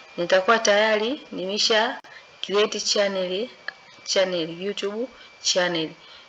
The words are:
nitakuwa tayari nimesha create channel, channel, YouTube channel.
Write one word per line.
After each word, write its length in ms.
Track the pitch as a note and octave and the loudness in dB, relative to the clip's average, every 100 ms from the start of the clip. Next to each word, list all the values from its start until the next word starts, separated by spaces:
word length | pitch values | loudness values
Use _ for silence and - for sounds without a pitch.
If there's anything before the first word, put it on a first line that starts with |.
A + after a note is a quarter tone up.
| - - | -14 -6
nitakuwa 420 | F3 F#3 F#3+ A3+ | 2 4 4 4
tayari 640 | A3 G3+ A3 G#3+ A3 D4 - | 4 4 4 2 0 -4 -8
nimesha 680 | F3+ F#3 G#3 - A3 A#3+ C4 - - - - | -8 -6 -2 2 2 0 -4 -14 -20 -20 -14
create 380 | - G3 G#3+ G#3+ | -2 2 2 0
channel, 680 | - A3 G3+ F#3+ F3+ F#3 B3 - - - - - - | -2 0 0 0 -2 -4 -6 -10 -16 -16 -20 -14 -2
channel, 560 | G3+ F#3 F3 D#3+ E3+ | 0 2 0 -4 -6
YouTube 460 | G3 G3 G3+ G#3+ B3+ - - - | -6 -4 -6 -4 -8 -10 -20 -8
channel. 460 | - F#3 F3+ E3 D#3 E3 - - | -2 0 2 0 -4 -8 -20 -20